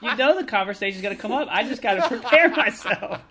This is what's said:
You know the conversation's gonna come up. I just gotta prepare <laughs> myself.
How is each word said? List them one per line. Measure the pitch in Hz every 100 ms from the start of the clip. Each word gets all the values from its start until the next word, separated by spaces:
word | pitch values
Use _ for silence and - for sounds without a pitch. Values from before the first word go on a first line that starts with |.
You | - 285
know | 262 370
the | 339
conversation's | 208 190 196 196 190
gonna | 196 196
come | 214
up. | 247 294
I | 185 233
just | 262
gotta | 233 190 330
prepare | 247 247 294 339
<laughs> | 302
myself. | 233 202 185 190 202 151 -